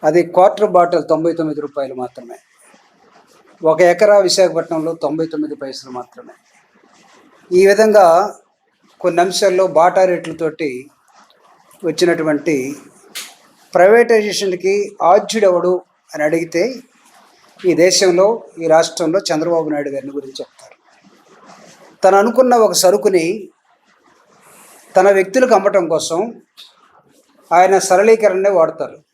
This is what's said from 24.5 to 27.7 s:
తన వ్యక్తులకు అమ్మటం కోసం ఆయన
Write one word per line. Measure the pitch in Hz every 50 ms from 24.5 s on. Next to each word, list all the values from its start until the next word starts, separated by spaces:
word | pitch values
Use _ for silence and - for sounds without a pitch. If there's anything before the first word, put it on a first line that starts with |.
| _ _ - - - _ _ _ -
తన | 185 185 202 202
వ్యక్తులకు | 190 185 190 - 262 254 254 233
అమ్మటం | 196 190 202 196 196 175 160 165
కోసం | 156 - - 160 170 208 240 226 - _ _ _ _ - - _ _ _ _ _ _ _ _ _ _ _ _ _ _ _ _ 165
ఆయన | 170 180 190